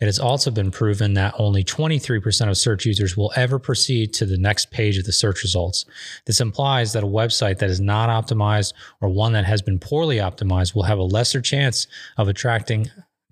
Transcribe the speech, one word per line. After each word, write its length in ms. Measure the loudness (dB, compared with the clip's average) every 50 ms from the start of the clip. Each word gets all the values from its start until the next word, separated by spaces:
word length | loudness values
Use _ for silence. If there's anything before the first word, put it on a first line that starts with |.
it 40 | 0
has 160 | 0 0 0
also 320 | 0 0 0 0 0 0 0
been 180 | 0 0 -2
proven 440 | -2 0 0 0 2 2 0 2 2
that 200 | 2 2 0 0
only 280 | 0 0 2 2 2 0
twenty-three 560 | 0 -2 -2 -2 0 0 -2 -2 -2 -2 -2
percent 280 | 0 0 0 0 2 0
of 80 | 0
search 300 | 0 0 0 0 0 0
users 300 | 0 0 0 0 0 0
will 160 | -2 -2 0 0
ever 240 | 0 0 0 0 -2
proceed 560 | -2 -2 -2 0 0 0 0 0 0 -2 -2
to 100 | -2 -2
the 140 | 0 0 2
next 320 | 2 2 0 0 -2 -4
page 280 | -4 -2 0 0 0 0
of 60 | -2
the 80 | -2 0
search 300 | 0 0 0 0 -2 -2
results. 420 | -2 -2 -2 -2 -2 -4 -6 -8 -10 -14 -20 -18 -18 -18 -10 -4
This 140 | -2 0 0
implies 520 | 0 -2 -2 -2 0 0 2 0 0 0 0
that 100 | -2 -2
a 60 | 0
website 500 | 0 0 0 0 0 0 0 0 0 0
that 120 | 0 0
is 100 | 0 0
not 280 | 0 2 2 2 2 2
optimized 640 | 2 0 0 0 0 0 2 2 2 2 0 -2 -6 -10 -18 -20 -10 _
or 80 | -2 0
one 240 | 0 2 2 2 2
that 140 | 2 2
has 160 | 2 0 0 0
been 180 | 0 -2 -2
poorly 380 | -2 -2 -2 0 0 0 0 0
optimized 580 | 0 -2 -4 -2 -2 0 2 2 0 0 0
will 80 | 0 2
have 140 | 2 2 2
a 40 | 2
lesser 380 | 2 2 2 2 2 0 -2
chance 480 | -2 0 0 0 2 0 0 -2 -4 -6 -10 -16 -20 -6 -2
of 120 | 0 0 0
attracting 600 | 0 0 0 0 0 0 0 -2 -2 -2 -2 -4 -6 -12 -20 _ _ _ _ _